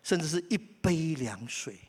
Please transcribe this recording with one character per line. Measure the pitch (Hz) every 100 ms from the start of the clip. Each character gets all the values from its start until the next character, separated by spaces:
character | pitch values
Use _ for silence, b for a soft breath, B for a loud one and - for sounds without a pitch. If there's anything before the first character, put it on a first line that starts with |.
甚 | - 180
至 | 156
是 | 175 170
一 | 208
杯 | - - 196 165 160 147
凉 | 120 98 117
水。 | - - 98